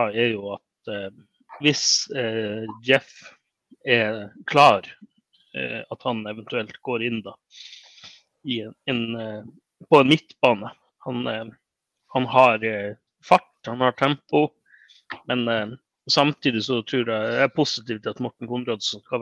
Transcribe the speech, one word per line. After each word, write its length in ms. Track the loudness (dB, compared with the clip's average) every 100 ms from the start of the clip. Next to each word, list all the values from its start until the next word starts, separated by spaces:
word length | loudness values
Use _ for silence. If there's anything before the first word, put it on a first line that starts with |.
| 2
er 240 | 0 0
jo 220 | -2 -6
at, 340 | -12 _ _ -10
eh, 200 | -10 -10 -14 _ _ _ -2
hvis, 220 | 0 2 0 -2 -2 -4
eh, 480 | -4 -2 -4 -6 -8 -4
Jeff 300 | 2 2 2 -18 -20 -20 _ _ _ -10
er 460 | 0 2 2 -4 -10 -14 0
klar, 420 | 8 8 6 0 -18 -20 _ _ _ _
eh, 300 | -10 -10 -10
at 240 | -12 -8 -4
han 140 | -4
eventuelt 540 | -6 -10 -8 -8 -8 -10
går 240 | -6 -4
inn 160 | -2 -4
da 140 | -8 -16 _ -20 -20 -20 -20 -20 -20 -20 _ _
i 180 | -6 -6
en, 80 | -8 -10 -4
en, 140 | -4 -4 -6
eh, 220 | -8 -10 -14 -20 _ _
på 160 | 4 6
en 80 | 8
midtbane. 640 | 4 0 _ 2 2 -4 -16 _ _
Han, 220 | -10 -8 -6
eh, 220 | -8 -10 -18 _ _ _ _ _
han 180 | -2 2
har, 320 | 4 6 4
eh, 300 | -2 -4 -6 -10 _ _
fart, 300 | 2 2 2 _ -10
han 180 | 0
har 80 | 0 2
tempo, 460 | 0 0 _ 0 0 -4 _ _ _ _ -20 -14 -6
men, 160 | -4 -2
eh, 280 | -2 -4 -10 _ _ -2
samtidig 560 | 2 2 0 -2 -2
så 160 | -2 -4 -2
tror 160 | -4
jeg, 240 | -2 -2 -2 0
jeg 80 |
er 80 | 0
positiv 480 | 0 -2 -4 -8 -8
til 120 | -8
at 120 | -6
Morten 240 | -8 -8 -10
Konradsen 560 | -8 -6 -6 -8 -10
skal 160 | -8 -6